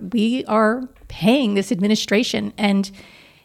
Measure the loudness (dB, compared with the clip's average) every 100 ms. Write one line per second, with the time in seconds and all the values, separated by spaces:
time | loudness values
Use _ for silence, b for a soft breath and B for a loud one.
0 | -6 -2 0 -2 -2 2 2 0 -6 -14
1 | -20 -2 2 4 2 0 -2 -2 2 0
2 | 2 0 0 -4 -6 -2 0 2 -2 B
3 | B B B B